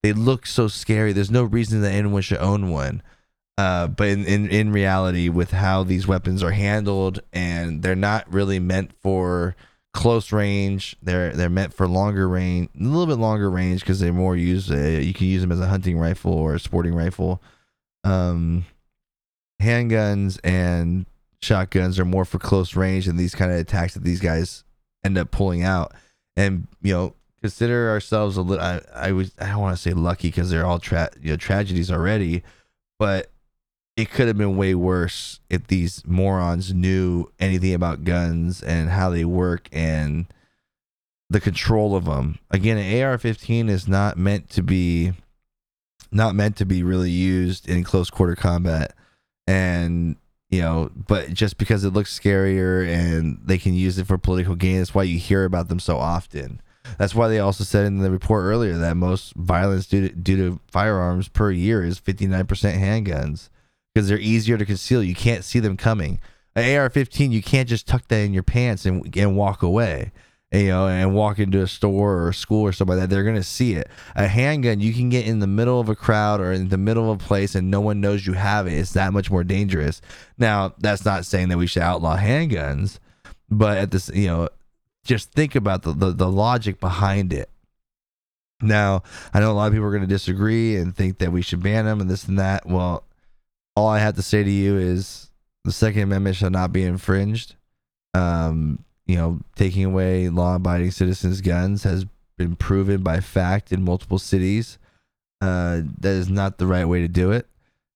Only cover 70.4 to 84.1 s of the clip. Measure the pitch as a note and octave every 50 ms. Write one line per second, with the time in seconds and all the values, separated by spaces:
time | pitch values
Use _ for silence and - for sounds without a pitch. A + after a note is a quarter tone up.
70.4 | _ _ - G2 G2+ F#2+ F#2 F#2 G2 F#2+ F#2 F#2 F#2+ F#2+ F#2+ G#2 G#2+ G#2 G2+ G2
71.4 | G#2 F#2+ F#2+ G2 F#2 F2 - - - G#2 G2 G2 G2+ G2+ G2 F2 E2+ E2+ G2 -
72.4 | - - G#2+ G#2+ G#2+ G2+ F#2 - G2 F#2 F2+ F#2 F#2 F#2 G2 G2 G2 G#2+ A2+ G#2+
73.4 | F2+ - - - C3 B2 G2+ D#2+ A#1+ - - - - - - - G2+ G2 G2 A#2
74.4 | B2+ C#3+ D3+ D3 B2+ A#2+ A2 G2+ G2+ A2 A2+ A#2+ B2 B2+ B2 B2 A2 A2 A2+ G#2+
75.4 | G2+ F#2+ G2 G#2 A#2 B2 B2+ B2 A#2 G#2+ G#2+ - - - A2+ G#2+ G#2+ G#2 G#2 G2+
76.4 | F#2+ F2+ F#2 F#2 F#2 F#2 G2 F#2 F#2+ G#2 A2+ A2+ A2+ A2+ G#2+ G2 - - G#2 G2
77.4 | G2 G2+ - G2 F2+ F#2 G2 G2 G#2 G#2+ G#2 G2+ G2 G2+ G2+ G2+ F#2+ F#2+ F2+ F#2
78.4 | G2 G2+ G2+ G#2+ G2 F2 E2 D2 E2+ F2+ - F2+ F#2+ F#2+ F#2+ G2+ F#2+ - G2 F2+
79.4 | F2 F2+ G2 F#2+ G#2 G2 F#2 E2 D2 D2 D#2+ - - - - - - _ _ -
80.4 | A#2+ A2 G#2+ G2+ G2 F#2+ - - - G#2+ G#2 G2 - A2 G2 F#2 F2 - - F#2+
81.4 | F2+ F2+ F2+ E2+ F2 F2 - F2+ E2+ E2+ F2+ E2 E2 E2 D#2 F2+ G2 G#2 B2 D3
82.4 | E3 D#3+ A2+ E2 D2 C#2+ C#2+ C#2+ F#2 G2+ - - _ _ _ _ _ - - _
83.4 | _ _ G#2 G#2 G#2+ G#2 G#2 F#2+ G2+ F#2+ - F#2 - -